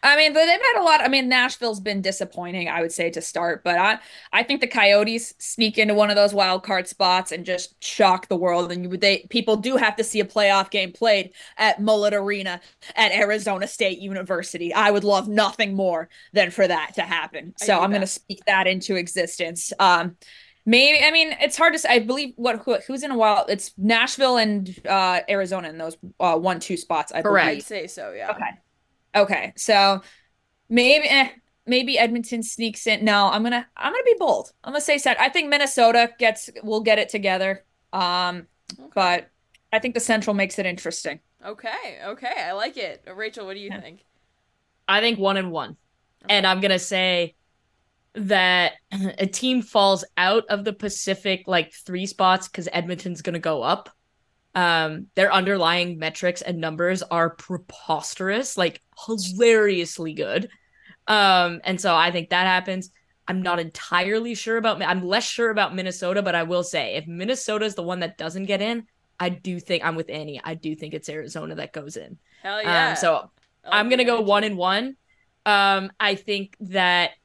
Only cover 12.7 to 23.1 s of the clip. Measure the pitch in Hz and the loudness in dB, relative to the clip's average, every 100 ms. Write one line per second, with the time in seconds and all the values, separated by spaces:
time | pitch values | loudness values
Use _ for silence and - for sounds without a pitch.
12.7 | _ - - 214 190 202 214 208 190 190 | _ -12 2 2 4 0 0 -2 -4 -6
13.7 | - 202 190 196 190 185 180 175 175 170 | -2 -2 -2 -8 -8 -6 -6 -6 -8 -4
14.7 | 170 208 208 202 202 196 208 202 - 208 | 2 4 4 4 2 2 2 2 0 -4
15.7 | 196 190 165 330 - - - 180 180 190 | 0 0 -2 -6 -16 -4 0 0 2 2
16.7 | 165 151 - 170 170 156 151 156 - - | 2 -2 -6 -4 -2 -4 -10 -14 -8 2
17.7 | 190 190 202 190 - _ 190 - 196 185 | 2 4 2 -2 -6 _ -6 2 4 4
18.7 | 185 - 190 175 - 170 - 170 170 - | 0 -2 -4 -4 -4 -4 -4 -8 -6 -10
19.7 | - 190 175 175 170 - - - _ - | 2 4 4 2 -8 -20 -20 -20 _ 2
20.7 | 240 277 302 294 320 320 - 277 - 330 | 6 6 6 4 4 0 0 -4 2 2
21.7 | 320 - 247 214 262 285 - 240 226 226 | 2 2 2 2 -4 -4 -4 -4 -2 -2
22.7 | 220 - 269 285 | -4 -4 -8 -6